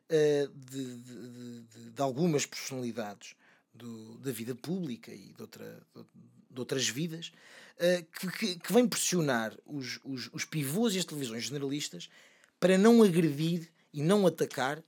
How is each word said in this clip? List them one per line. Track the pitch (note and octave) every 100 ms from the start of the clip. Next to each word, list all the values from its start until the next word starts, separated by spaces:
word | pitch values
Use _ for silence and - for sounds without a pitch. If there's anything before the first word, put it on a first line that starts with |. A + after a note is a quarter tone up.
| _
eh, | D#3+ D3+ C#3+ C#3+
de, | C#3 C3 C3+ B2+ B2
de, | B2 A#2+ B2
de, | A#2+ A#2+ A#2+
de, | A#2 A#2 A#2
de | A#2
algumas | C#3 B2+ F3 D3 -
personalidades | - - C3 B2 A2+ G#2 G2+ - - _ _ _
do, | A2+ A#2+ A2+ A2 A#2
da | B2+
vida | A2+ A#2
pública | A#2+ - F#3+ D#3+ A#2 -
e | A2 F#2+
de | -
outra, | A2 A2+ G#2+ A2+ _
de | - A#2 - A#2 _ _
de | B2
outras | A#2+ C3+ A#2
vidas, | A2+ E3+ D#3+ E3 - - - - -
eh, | F3 F3+ E3 -
que, | F#3
que, | - A3 F3
que | -
vem | G3 B3
pressionar | - - F3+ D3+ B2 A2 G2+ -
os, | D3 B2+ A#2+
os, | C3 C3 A#2
os | -
pivôs | - D#3+ C3+ E3 A#3
e | F#3
as |
televisões | E3+ D3+ C3 A2+
generalistas | A2+ C#3+ C#3 D3 D3 F3 - - - _ _ _
para | F3+ F#3
não | G#3+ A#3
agredir | G#3+ E3+ E3 C#3 E3 E3+ D#3+ _ _
e | D3+
não | D3+ G#3 F#3
atacar, | E3 C#3+ - B2+ D3+